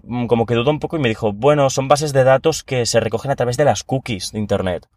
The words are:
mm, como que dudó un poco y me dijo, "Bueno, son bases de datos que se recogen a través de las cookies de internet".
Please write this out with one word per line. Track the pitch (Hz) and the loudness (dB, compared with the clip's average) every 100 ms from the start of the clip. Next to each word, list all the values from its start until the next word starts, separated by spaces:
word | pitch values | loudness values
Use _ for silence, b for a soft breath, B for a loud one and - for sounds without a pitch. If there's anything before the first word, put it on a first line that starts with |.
mm, | - 123 117 | 0 -6 0
como | 117 113 | 0 2
que | 117 | 0
dudó | 127 | 0
un | 151 | -2
poco | 151 165 | -4 -2
y | |
me | 123 | -2
dijo, | 110 107 | -2 -4
"Bueno, | 101 139 151 135 | 0 2 4 2
son | 135 135 | 0 2
bases | 143 151 | 2 2
de | 135 127 | 2 4
datos | 131 160 147 | 4 2 -4
que | - 131 113 | -4 -4 0
se | 113 | 0
recogen | 110 113 131 | 0 -4 -4
a | 131 | -2
través | 123 123 | -2 2
de | 143 | 0
las | 101 - | 0 -2
cookies | 131 - 95 - | -6 -4 -8 -6
de | 110 | -6
internet". | 101 98 92 85 _ | -2 -2 -2 -4 _